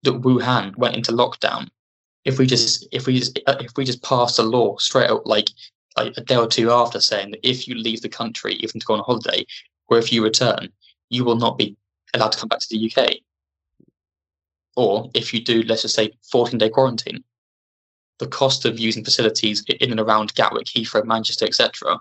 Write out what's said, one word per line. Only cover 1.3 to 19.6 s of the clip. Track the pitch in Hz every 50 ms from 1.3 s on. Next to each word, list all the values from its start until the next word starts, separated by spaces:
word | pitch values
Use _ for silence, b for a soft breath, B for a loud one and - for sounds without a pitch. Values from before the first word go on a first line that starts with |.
| - - - - - 120 127 - _ _ _ _ _ _ _ _ _ _ _
if | 139 131 131
we | 131
just, | 127 127 113 - - - - - -
if | - 120 -
we | - 127 127
just, | 120 - - - - -
uh, | 135 -
if | 131 123 - -
we | 135
just | 127 120 123
passed | - - 135 123 120 120 - -
a | 110
law | 110 117 123 113 104 101 -
straight | - - - 131 120 -
out, | - - - -
like, | 110 107 107 - - B B B B _ _ _ _ -
like, | 110 117 - -
a |
day | 117 - 131
or | 123 117 113
two | - - 113 113
after | 120 120 120 117 - 120
saying | - - 110 101 98 101
that | 104 - - 127
if | 127 127 - -
you | 123
leave | 117 113 117 113 113
the | - 113
country, | - - 120 113 113 - - 104 95
even | - - 110 - 110
to | -
go | - 110
on | 107
a | -
holiday, | - 123 113 113 123 - - - B B B B B _ _ _ _
or | 117 117
if | 113 -
you | 120 113 110
return, | 110 107 - 127 120 104 - - - _ _ b b b b _ _
you | 117 123 123
will | 120 117
not | 113 117 117 - -
be | 113 104 - _ _ _ _ _ _ _ -
allowed | - 110 110
to | - -
come | - 110
back | - -
to | - -
the | 113 107
U | 110 113
K. | - - 127 - - - _ _ _ _ _ _ _ _ _ _ _ _ _ _ _ _ _ _ _ _ _ _ _ _ _ _ _ _ _ _ _
Or | - 123 101 98 110 113 - -
if | 123 117 - -
you | 113 113
do, | - 117 113 110
let's | 113 113 110
just | - 110 -
say, | - 110 107 - _ _ -
fourteen-day | - 127 120 117 123 113 110 110
quarantine, | 110 - 135 131 123 110 - - - - _ _ _ _ _ _ _ _ _ _ _ _ _ _ _ _ _ _ _ _
the | 120 120
cost | - - 139 135 135 - -
of | 123 - 113
using | 113 113 110 110 107
facilities | - - - 120 110 107 - - 110 107 104